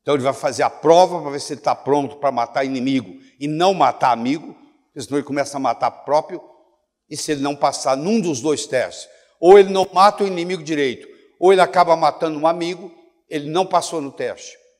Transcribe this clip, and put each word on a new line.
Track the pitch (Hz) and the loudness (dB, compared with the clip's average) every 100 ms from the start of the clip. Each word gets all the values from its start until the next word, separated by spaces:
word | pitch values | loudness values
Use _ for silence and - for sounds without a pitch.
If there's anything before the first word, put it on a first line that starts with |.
Então | - | -2
ele | 143 | -2
vai | 127 | 0
fazer | 131 151 120 | -2 -6 -2
a | 135 | -4
prova | - 147 165 180 175 | -2 4 6 6 0
pra | 147 | -8
ver | 143 | -10
se | - | -10
ele | 135 | -6
tá | - | -4
pronto | 123 - 143 135 - | -4 0 -2 -2 -4
pra | 139 | -4
matar | 127 117 - | -2 -4 -4
inimigo | 139 131 127 135 98 - _ _ | -4 -4 -2 -2 -4 -18 _ _
e | 143 | -8
não | 156 180 | -2 0
matar | 190 135 - 135 | 2 0 2 0
amigo, | 117 120 156 - - _ _ _ | 0 -2 -4 -6 -20 _ _ _
porque | - | -18
senão | 113 139 | -6 -6
ele | 139 | -4
começa | 143 135 139 | -6 -6 -4
a | |
matar | 131 117 123 - | -4 -2 -4 -6
próprio, | - 147 156 180 - _ _ _ _ _ _ | -2 -2 -2 -12 -16 _ _ _ _ _ _
e | 151 | -12
se | - | -6
ele | 147 | -4
não | 143 | -4
passar | 143 147 135 147 135 | -2 -4 -2 -2 -2
num | 160 226 | 0 -2
dos | 175 135 | -2 -4
dois | 135 143 - | -2 -4 -2
testes, | 131 98 - - _ _ _ | -4 -4 -8 -20 _ _ _
ou | 170 202 | 8 10
ele | 196 | 8
não | 190 185 | 2 -2
mata | 180 196 202 | 4 4 4
o | 202 | -4
inimigo | 180 170 185 | -4 -6 -8
direito, | 151 156 139 113 - - _ _ | -6 -2 -2 -4 -12 -20 _ _
ou | 180 | 4
ele | 190 | 6
acaba | 175 185 175 | 4 4 4
matando | 165 156 - 165 151 | 4 2 0 -4 0
um | 156 | -2
amigo, | 170 170 180 190 - _ _ _ | 0 -6 -8 -14 -20 _ _ _
ele | 160 147 | -10 -6
não | 160 | -4
passou | 190 180 175 170 | 0 -2 -2 -8
no | 139 | -10
teste. | - 123 95 - - _ _ | -8 -8 -8 -16 -20 _ _